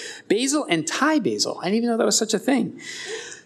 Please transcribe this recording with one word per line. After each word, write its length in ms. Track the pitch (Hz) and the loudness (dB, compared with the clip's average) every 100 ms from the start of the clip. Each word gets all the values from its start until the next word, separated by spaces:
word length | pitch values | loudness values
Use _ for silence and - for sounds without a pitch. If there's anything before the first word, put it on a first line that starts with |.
| - - - | -14 -10 0
basil, 380 | 202 269 294 240 | 0 2 0 2
and 160 | 170 - | 0 0
Thai 340 | - 285 311 | 0 2 2
basil. 380 | 185 104 - - | 2 2 2 0
I 40 | 165 | 0
didn't 120 | 220 | 0
even 120 | 240 | 2
know 80 | 226 | 2
that 80 | 214 | 2
was 120 | 202 | 2
such 160 | 220 196 | 0 0
a 40 | |
thing. 400 | - 269 - - - - - 453 - - | 2 2 0 -4 -14 -12 -10 -10 -12 -10